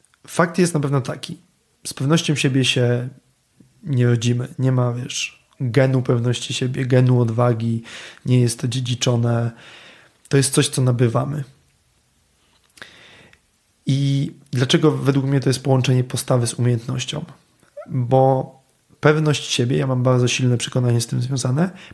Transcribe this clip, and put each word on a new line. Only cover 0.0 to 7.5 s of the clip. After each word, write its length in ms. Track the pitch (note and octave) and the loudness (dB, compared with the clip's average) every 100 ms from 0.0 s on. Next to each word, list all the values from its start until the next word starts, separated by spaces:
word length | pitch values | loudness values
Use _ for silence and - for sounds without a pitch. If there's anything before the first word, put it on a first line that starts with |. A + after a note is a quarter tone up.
| _ _ - | _ _ -6
fakt 300 | - F3 F3 | -2 0 2
jest 160 | F3 | 0
na 60 | D#3 | 0
pewno 220 | C#3 C#3 | -2 -2
taki. 360 | B2 - - E3 _ _ _ _ - | -4 -8 -12 -16 _ _ _ _ -12
Z 60 | |
pewnością 420 | - C3+ E3 - C#3 | -4 0 0 0 0
siebie 300 | C#3+ C3+ B2 | 0 2 2
się 440 | C3 A#2+ A#2+ B2+ - _ _ _ _ _ _ | 2 2 0 -4 -12 _ _ _ _ _ _
nie 240 | F3+ B2+ A#2+ | -4 0 2
rodzimy. 400 | A#2+ A#2+ A#2+ B2+ - | 2 0 -2 -4 -4
Nie 120 | C3 | 0
ma, 220 | B2+ B2 | 0 0
wiesz, 520 | A#2+ B2+ - - - _ - | -2 -8 -8 -10 -12 _ -8
genu 420 | C3 A2+ C3 C3 | 0 2 4 2
pewności 520 | B2+ B2 A#2+ A#2+ - | 0 0 0 -2 -6
siebie, 320 | B2+ B2+ B2+ B2+ | -6 -4 -4 2
genu 340 | B2+ B2+ B2 | 4 4 4
odwagi. 640 | A#2 A2+ B2 | 2 2 0